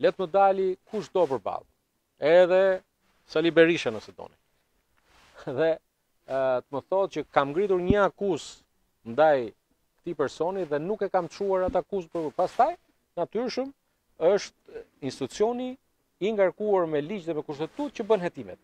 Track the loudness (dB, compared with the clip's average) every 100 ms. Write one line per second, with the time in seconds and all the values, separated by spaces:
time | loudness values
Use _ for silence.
0 | 0 0 0 4 4 4 0 -4 _ -10
1 | -4 0 2 0 -6 -10 -12 _ _ _
2 | _ _ 4 6 6 4 2 0 -6 _
3 | _ _ _ -2 2 6 6 4 -2 -6
4 | -10 -16 -18 -18 _ _ _ _ _ _
5 | _ _ _ -16 -8 -2 0 -2 _ _
6 | _ _ -8 -2 0 -2 -4 -8 -2 0
7 | 0 -2 -2 0 2 0 0 -2 0 0
8 | 0 0 -4 -4 -6 -18 _ _ _ _
9 | -6 2 4 4 -2 -12 _ _ _ _
10 | -10 -4 -4 -4 -6 -4 -4 -4 -4 -6
11 | -2 -2 -4 -6 -2 -2 0 -2 -4 -6
12 | -6 -6 -6 -2 -2 2 0 0 _ _
13 | _ -8 -6 -4 -6 -6 -8 -10 _ _
14 | _ 0 2 2 0 -14 _ -18 -18 _
15 | -10 -6 -8 -2 -2 -2 -8 -12 _ _
16 | _ _ -4 0 0 0 0 2 2 -2
17 | -4 -6 -6 -6 -6 -8 -8 -6 -8 -6
18 | 0 0 0 -8 -12 -16